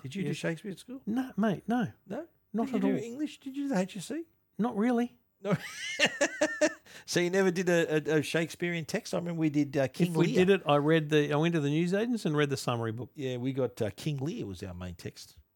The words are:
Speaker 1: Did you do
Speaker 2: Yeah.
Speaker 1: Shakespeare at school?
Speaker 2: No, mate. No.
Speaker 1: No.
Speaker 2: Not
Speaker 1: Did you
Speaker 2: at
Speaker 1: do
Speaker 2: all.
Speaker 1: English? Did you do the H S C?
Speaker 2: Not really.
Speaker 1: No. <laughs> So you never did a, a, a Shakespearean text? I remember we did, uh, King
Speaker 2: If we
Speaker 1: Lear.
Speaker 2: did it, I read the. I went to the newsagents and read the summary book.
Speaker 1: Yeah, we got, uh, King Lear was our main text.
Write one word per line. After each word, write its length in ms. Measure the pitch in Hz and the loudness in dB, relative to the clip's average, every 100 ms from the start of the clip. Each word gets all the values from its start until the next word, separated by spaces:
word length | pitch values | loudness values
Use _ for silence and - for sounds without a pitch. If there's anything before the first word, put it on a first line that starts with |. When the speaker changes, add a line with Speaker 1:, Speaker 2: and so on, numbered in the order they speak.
Speaker 1:
Did 120 | 131 | -10
you 80 | 196 | -6
do 60 | 160 | -4
Speaker 2:
Yeah. 40 | |
Speaker 1:
Shakespeare 360 | 160 170 165 208 | -4 -4 -6 -8
at 60 | 170 | -12
school? 240 | - 262 | -12 -12
Speaker 2:
No, 280 | - 233 262 - | -6 -4 -4 -2
mate. 280 | 220 160 - | -2 -2 -2
No. 200 | 240 170 - - | -2 -2 -6 -12
Speaker 1:
No. 160 | 240 339 _ _ | -12 -12 _ _
Speaker 2:
Not 120 | 208 262 | -4 -2
Speaker 1:
Did 40 | |
you 60 | 226 | 0
Speaker 2:
at 40 | |
Speaker 1:
do 120 | 190 262 | 0 0
Speaker 2:
all. 60 | |
Speaker 1:
English? 360 | 233 247 302 - | -4 -6 -8 -8
Did 140 | 269 269 | -12 -6
you 80 | |
do 100 | 277 | -2
the 40 | 277 | 0
H 180 | 285 202 | -2 -4
S 80 | - | -8
C? 180 | 294 339 _ _ - | -8 -10 _ _ -4
Speaker 2:
Not 180 | 208 | -2
really. 380 | 196 233 240 240 _ _ _ | 0 2 2 0 _ _ _
Speaker 1:
No. 100 | 202 190 - - - - | -2 -2 -2 -10 -8 0
<laughs> 80 | - - 285 - 302 - 302 - - - | 0 2 -2 0 -2 2 0 0 -18 -18
So 140 | - 170 | -2 0
you 100 | 175 | 2
never 200 | 190 190 | 4 4
did 180 | 175 180 | 2 4
a, 460 | 175 160 156 147 | 4 4 2 2
a, 40 | 156 | 2
a 40 | |
Shakespearean 600 | - 160 170 - 175 170 | 2 0 -2 -2 -4 -4
text? 280 | 151 185 - | -2 -4 -2
I 40 | 185 | -4
remember 220 | 175 165 | -2 0
we 100 | 160 | 2
did, 260 | 143 143 139 | 2 2 2
uh, 120 | 131 | 0
King 240 | - 175 | 2 2
Speaker 2:
If 40 | 160 | 4
we 100 | 170 | 4
Speaker 1:
Lear. 160 | 220 180 | 4 6
Speaker 2:
did 40 | |
it, 120 | 190 151 | 4 4
I 100 | 147 | 4
read 340 | 147 160 147 | 6 4 4
the. 220 | 151 147 | 2 4
I 40 | 147 | 2
went 160 | 165 | 2
to 60 | 170 | 2
the 80 | 143 | 2
newsagents 560 | 151 175 196 233 233 | 2 2 0 0 -2
and 120 | 180 147 | 0 2
read 120 | 143 | 2
the 80 | 135 | 0
summary 360 | - 120 113 | -2 -2 -2
book. 180 | 110 127 - | -4 -8 -8
Speaker 1:
Yeah, 220 | 131 127 | -4 -2
we 140 | 127 | -2
got, 300 | 135 123 - | 0 -2 0
uh, 80 | 107 - | -4 -4
King 220 | 165 139 | -4 -4
Lear 280 | 135 226 107 | -4 -6 -8
was 160 | 92 | -8
our 100 | 95 | -10
main 220 | 90 90 | -10 -10
text. 420 | 87 104 - - - - | -10 -12 -14 -18 -20 -20